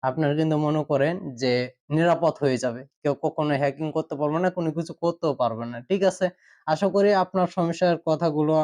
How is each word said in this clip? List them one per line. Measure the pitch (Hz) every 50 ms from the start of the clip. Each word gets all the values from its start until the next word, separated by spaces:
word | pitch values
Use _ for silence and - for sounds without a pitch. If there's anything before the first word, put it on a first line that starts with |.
| 120
আপনার | 131 127 165 160 143 147
কিন্তু | 151 160 156 156 151
মনে | 151 151 151 156 151
করেন | - 151 135 139 151 175 190 - 151 127
যে | 113 131 123 123 123 123 123 - _ _ _
নিরাপদ | 147 156 165 175 170 - 165 160 147 -
হয়ে | 147 139 127 120
যাবে। | 127 127 113 123 135 _ _ _
কেউ | _ 147 139
কখনো | - - 156 - - 156 147 147
হ্যাকিং | 135 147 143 135 143 160 156 -
করতে | 165 156 _ 160
পারবে | 139 151 147 151 165
না, | 180 185
কোনো | 180 185 170 160 143
কিছু | 165 160 - 165
করতেও | _ - 170 170 - - 160 139
পারবে | 120 127 117 113 110 117
না, | 117 120 120
ঠিক | 123 _ 190 196 190
আছে? | 190 180 - 185 175 180 _ _ _ _ _ _
আশা | - 156 156 202 190
করি | 165 202 196 208 208
আপনার | 190 185 180 - 185 180 175
সমস্যার | - - 170 165 170 - 180 180 170 160 -
কথাগুলো | - 156 160 170 165 151 151 151 151 156 156